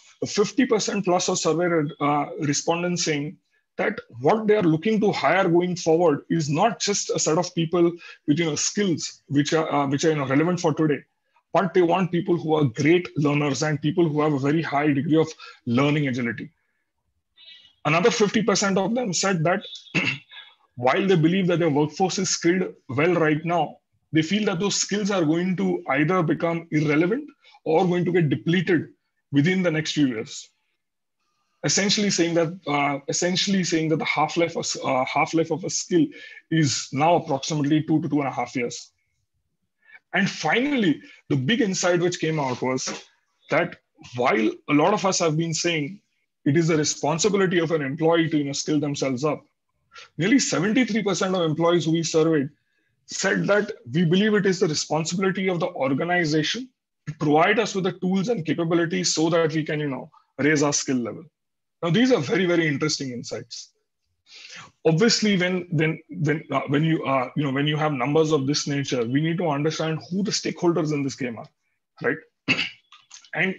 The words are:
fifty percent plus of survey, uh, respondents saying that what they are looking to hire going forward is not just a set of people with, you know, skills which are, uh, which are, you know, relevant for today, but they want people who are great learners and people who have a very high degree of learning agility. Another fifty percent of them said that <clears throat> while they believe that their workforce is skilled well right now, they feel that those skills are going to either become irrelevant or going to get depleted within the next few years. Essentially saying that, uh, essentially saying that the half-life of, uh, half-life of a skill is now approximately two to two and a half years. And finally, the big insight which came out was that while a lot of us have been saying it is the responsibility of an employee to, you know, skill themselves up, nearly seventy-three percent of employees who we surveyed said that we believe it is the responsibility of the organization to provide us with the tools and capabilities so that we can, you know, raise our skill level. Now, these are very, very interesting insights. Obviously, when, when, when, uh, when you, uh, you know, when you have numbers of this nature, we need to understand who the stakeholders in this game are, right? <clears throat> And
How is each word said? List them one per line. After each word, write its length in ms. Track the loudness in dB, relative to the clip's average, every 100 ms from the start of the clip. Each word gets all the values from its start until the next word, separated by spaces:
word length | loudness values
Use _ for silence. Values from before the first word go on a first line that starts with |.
| -18 _ -4
fifty 400 | -2 0 0 2
percent 400 | 0 0 -2 0
plus 240 | 0 0
of 80 | -2
survey, 500 | 0 0 0 0 -2 -2
uh, 260 | -2 0 -2 -4
respondents 640 | -4 -2 -2 -2 -2 -2
saying 340 | -2 -4 -6 -12 _ _ _ -6
that 200 | -4 -6 -10 -2
what 260 | 2 2 4
they 100 | 4
are 60 |
looking 380 | 4 2 2 2
to 100 | 2
hire 360 | 2 2 2 4
going 280 | 2 2 0
forward 480 | 2 4 4 2 0
is 220 | -2 0
not 300 | 0 0 0
just 280 | -2 -2 -4
a 100 | -2
set 200 | 0 0
of 160 | 0
people 380 | -2 0 2 2 0 -10 -6 0
with, 120 | 0
you 60 |
know, 120 | 0 -2
skills 640 | -2 0 0 0 -4 -12 -2
which 260 | 0 2
are, 180 | 0 0
uh, 140 | 0 0
which 180 | 0
are, 60 | 0
you 60 | 0
know, 100 | 0
relevant 320 | 2 2 2
for 140 | 0
today, 280 | 2 0 0 -6 _ _ _ _
but 220 | 0 2
they 80 | 4
want 280 | 4 2 0
people 260 | -2 0 -2
who 160 | 0
are 100 | 2
great 420 | 2 2 2 2 0 -2
learners 440 | 0 0 0 -2
and 180 | -2 -2
people 260 | -2 0 2
who 140 | 2
have 100 | 0
a 60 | 0
very 240 | 0 0
high 280 | 0 0 0
degree 280 | 0 2 2
of 100 | 2 -2 -18 -12 -2
learning 420 | 2 2 2 -2
agility. 420 | -2 -4 -6 -10 _ _ _ _ _ _ _ _ _ -20 -20 -20 _
Another 260 | -2 2 2
fifty 320 | 2 2 2
percent 360 | 0 0 0 0
of 160 | 0
them 180 | -2 -2
said 320 | -2 0 0
that 180 | 0 -2 -4 -16 -8
<clears throat> 80 | -4 -4 -4 -10 -20 -20 _ _ -2
while 300 | 0 2 4
they 100 | 4
believe 300 | 4 2 2
that 120 | 2
their 120 | 2
workforce 480 | 2 0 0 -2 0
is 100 | -4
skilled 460 | 0 2 2 0 -8 -8
well 260 | -2 0
right 280 | 2 2 0
now, 320 | 0 -2 -2 -6 _ _ _
they 80 | -2
feel 240 | 0 0
that 160 | 0 -2
those 140 | -2
skills 360 | -2 -4 -2 -2
are 140 | 0
going 320 | 0 0 0 -2
to 260 | -2 -2 -2
either 340 | 0 2 2
become 440 | 0 0 -2 -4 -4
irrelevant 560 | -2 2 2 2 0 -4 -16 _ -10
or 220 | 0 2 2
going 180 | 2
to 80 | 2
get 160 | 2 2
depleted 600 | 0 0 0 2 0 -2 -12 _ _ _
within 300 | 0 2 2
the 80 | 0
next 220 | 0 -2
few 140 | 0 0
years. 440 | 0 -8 -14 -18 _ _ _ _ _ _ _ _ _ _ _
Essentially 460 | -2 0 0 0 0
saying 240 | 0 0
that, 260 | 2 0 -2 -4
uh, 320 | -2 0 -2 -4
essentially 560 | -4 -2 0 0 0
saying 240 | 0 0 0
that 80 | 0
the 80 |
half-life 500 | -2 -2 -2 0 -2 -2
of, 140 | -6 -6
uh, 200 | -2 -2 0
half-life 440 | 0 0 0 0
of 140 | -4
a 60 | -4
skill 340 | -6 0 2 2 -2 -20 -20 -2
is 380 | 0 2 0 -6
now 220 | -2 2
approximately 680 | 2 0 -4 -4 -4 0 0
two 180 | 2 -2
to 60 | 0
two 100 | -2
and 100 | -2
a 20 |
half 240 | -4 -6
years. 380 | -4 -6 -8 -16 _ _ _ _ _ _ _ _ _ _ -20 _
And 160 | -2 -2
finally, 720 | -2 0 0 0 2 2 0 -4 -16 -4
the 80 | -2
big 260 | 0 2
insight 380 | 0 0 0 2
which 200 | 0 -2
came 180 | -2 -2
out 220 | -2 -2
was 420 | -2 -4 -4 -10 -14 _ _ _ -4
that 260 | -2 -2 -6 _ _ -12 -2
while 340 | 0 2 0 -2 0
a 60 |
lot 180 | 2 4
of 120 | 2 0
us 120 | 0
have 160 | 0 0
been 160 | -2
saying 460 | -2 -2 -2 -4 -10 _ _ _ _
it 120 | 0 2
is 120 | 4
the 80 | 2
responsibility 840 | 0 -2 -2 0 2 2 2 2
of 120 | 0
an 100 | 0
employee 460 | -2 0 2 2 2
to, 80 | 0
you 80 |
know, 80 | -2
skill 260 | -4 -2 -2
themselves 460 | -2 -2 -2 -2
up, 180 | -2 -4 -8 _ _ _ _ -20 -14 -4
nearly 200 | 2 2
seventy-three 640 | 2 0 0 0 0 0
percent 320 | -2 -2 0
of 80 | 0
employees 440 | 0 0 2 2 2
who 60 |
we 100 | 0
surveyed 480 | 0 2 2 2 -2 -8 _ _ _ _ -14
said 400 | -6 -2 0 2
that 260 | 2 0 -6 -4
we 120 | 0
believe 300 | 2 4 4
it 120 | 2 2
is 140 | 2
the 80 | 0
responsibility 800 | -2 -2 -4 -2 -2 -2 0 -2
of 100 | -2
the 100 | -4
organization 1000 | -2 -2 0 0 0 2 0 -2 -4 -10 _ _ _ -14
to 80 |
provide 440 | -4 2 4 4 2
us 160 | -2
with 100 | -2
the 80 | -4
tools 360 | -2 -2 0 0
and 160 | -2
capabilities 680 | -2 -2 0 0 0 -2 -2
so 160 | 0 2
that 220 | 2 2
we 120 | 0
can, 160 | -4 -4
you 80 | -4
know, 220 | -6 -10 _ _ -2
raise 240 | 2 4
our 100 | 2
skill 260 | 0 -2 -2
level. 260 | -4 -8 -16 _ _ _ _ _
Now, 80 | 0
these 200 | 2 4
are 100 | 2
very, 260 | 2 0 2
very 200 | 2 2
interesting 440 | 0 -2 -4 -6
insights. 640 | -10 -10 -12 -12 -16 -18 _ _ _ _ _ _ -20 -20 -20 -20 _
Obviously, 520 | 0 4 4 4 2 2
when, 320 | 2 -2 -2
when, 300 | 0 0 -2 -8
when, 340 | -4 -2 -2 -4
uh, 120 | -4 -2
when 140 | 0
you, 220 | 2 0
uh, 260 | 0 0 0 -2
you 80 |
know, 80 | -2
when 140 | 0 0
you 100 | 0
have 160 | -2
numbers 400 | -2 0 2 2
of 140 | 2 0
this 200 | -2 -2
nature, 380 | -4 -2 -2
we 160 | 0 0
need 180 | 0 0
to 100 | -2
understand 520 | 0 -2 -2 -4 -4 -6
who 140 | -4
the 60 | -2
stakeholders 640 | -4 -6 -2 0 2 0
in 100 | -2
this 120 | -4
game 240 | -6 -8 -8
are, 100 | -14 _ _ _ _ _
right? 140 | -4 -4 -8 _ -6
<clears throat> 100 | -4 -6 -12 _ -20 _ -20 -10
And 200 | -4 -4